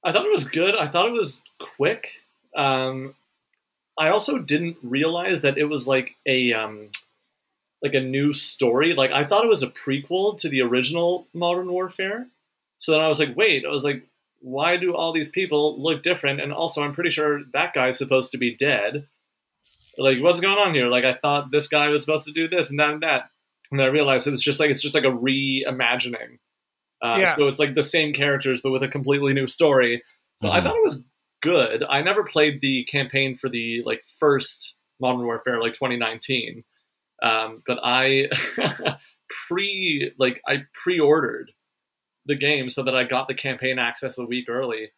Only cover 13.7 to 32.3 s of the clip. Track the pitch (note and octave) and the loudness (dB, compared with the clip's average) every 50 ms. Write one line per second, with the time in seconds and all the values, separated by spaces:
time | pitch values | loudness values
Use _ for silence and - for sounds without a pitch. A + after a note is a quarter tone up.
13.7 | D3 C#3+ C3 C#3+ C#3+ B2 - _ _ _ _ _ _ _ - B2+ B2+ C#3 D3 E3+ | -4 -2 -2 -2 -4 -4 -8 _ _ _ _ _ _ _ -16 -10 -4 -2 0 2
14.7 | F3 F3+ F3 F3+ F3 F3 E3+ E3 D#3+ E3 D3 D3 - F#3 F#3+ E3 D3+ D3 D3 D3+ | 2 2 0 -2 -2 0 -2 -2 -2 -4 -4 -4 -4 -4 -4 0 0 2 2 0
15.7 | D3+ - C3+ D#3+ D#3+ C#3+ - E3 F3+ F3 - C#3+ C#3 C#3+ D3+ C#3+ C#3+ - E3 E3 | -2 -2 -2 -2 -2 -2 0 -2 -2 0 0 -2 -2 -2 -6 -6 -4 -4 -4 -4
16.7 | - D3+ D3 D3 C#3+ - F3 E3+ D3+ - D3+ D3+ D3 C#3+ C#3+ B2+ - C#3 E3 F3 | -2 -2 -4 -4 -4 -4 -4 -2 -2 0 0 0 0 -2 -4 -6 -2 -2 -2 -2
17.7 | - C#3+ B2+ B2+ B2 - C#3 B2 C3 C3 B2 - - B2+ B2+ A#2+ A#2 - C3+ D3 | 0 0 0 0 0 -2 -2 0 0 0 0 0 -4 -2 -2 -2 -2 0 0 0
18.7 | C3+ G#2+ G2+ G#2+ B2+ D3 C#3+ _ _ _ _ _ _ _ _ _ _ _ _ _ | 0 0 0 -2 -4 -6 -10 _ _ _ _ _ _ _ _ _ _ _ _ _
19.7 | _ _ _ _ _ - C3 C3+ C3 B2 C#3 E3+ F3 E3+ F3 G3 G3 G#3 G#3 F#3+ | _ _ _ _ _ 2 2 4 4 4 4 4 4 4 2 2 4 4 2 4
20.7 | D#3+ C#3 B2 B2 B2+ B2+ B2+ C3 B2 - - D3 C#3+ D3 C#3+ C3+ C3 D3 C#3+ - | 4 2 2 4 2 4 4 2 0 2 0 0 0 0 -2 0 0 0 0 2
21.7 | D#3 D3 D3 D3 D3 D3 D3 D3+ D#3 D3+ D3+ D3+ D3 D#3+ E3 D#3+ F3 F3+ D#3 - | 0 2 2 4 2 0 2 0 -2 -2 -2 -6 -4 -4 -2 0 0 0 0 0
22.7 | C#3 C#3+ D3+ D3 D3+ D3+ D#3+ D#3+ C#3+ B2+ - - _ _ _ _ _ _ _ - | 0 0 0 0 0 -2 0 0 0 0 -2 -6 _ _ _ _ _ _ _ -6
23.7 | C#3 C#3 C3+ C3 C3+ D3+ D3 C#3 C3 B2+ B2+ C#3+ C#3+ B2 - D3 C#3 D3 D#3 D3+ | 0 2 2 4 4 4 4 4 2 2 2 0 -2 0 0 0 0 2 2 2
24.7 | C#3 C#3 - D3 D3 D#3 C3 C3+ B2+ A#2 A#2+ C3+ C3+ C#3 C#3 C3+ C3+ C3+ - - | 2 0 -2 0 0 2 2 2 0 2 -2 -2 0 0 0 0 -2 -2 -2 -4
25.7 | C3 B2+ B2+ A#2 B2 B2+ B2 B2 A#2+ - A#2 A#2 B2 _ _ _ _ _ _ _ | -4 0 0 0 0 0 -4 -6 -8 -10 -12 -14 -18 _ _ _ _ _ _ _
26.7 | _ _ _ _ _ _ A#2+ A#2+ A#2 A#2 F#3+ F3+ D#3 D3 D3 C#3 C3+ C#3+ D3+ C#3+ | _ _ _ _ _ _ -4 0 2 2 2 2 4 4 2 2 2 2 0 0
27.7 | C3 D#3 C#3+ - - E3 D#3 D3+ D3 C#3+ C#3+ C#3+ C#3 C3+ C#3 C3+ C3 B2 - C#3 | 2 0 0 2 2 0 0 0 0 -2 0 0 0 0 0 -2 -2 0 0 -2
28.7 | C3 C3 C3+ C3 - D3 C3 C3+ C#3+ C#3+ C#3 C#3 C3+ C#3 C3+ B2 - - E3+ D3+ | 0 0 -2 -2 -4 -4 0 0 0 2 2 0 0 0 0 -2 0 2 4 6
29.7 | C#3 C3 B2 A#2+ A#2 A#2+ - _ _ _ _ _ _ _ - - F3 F3 F3+ - | 6 6 4 4 2 -2 -6 _ _ _ _ _ _ _ -2 2 2 2 2 2
30.7 | A4 A#4 A4 F4+ - C3 - _ _ _ _ _ _ _ - D#3 F3 D#3+ B2 A2 | 2 4 4 2 2 -2 -10 _ _ _ _ _ _ _ 0 2 4 4 4 4
31.7 | A2 A2+ C#3+ - C#3 C#3 D3+ F#3 D#3+ G#3+ G3+ - | 2 -2 -2 0 0 0 2 2 2 0 0 0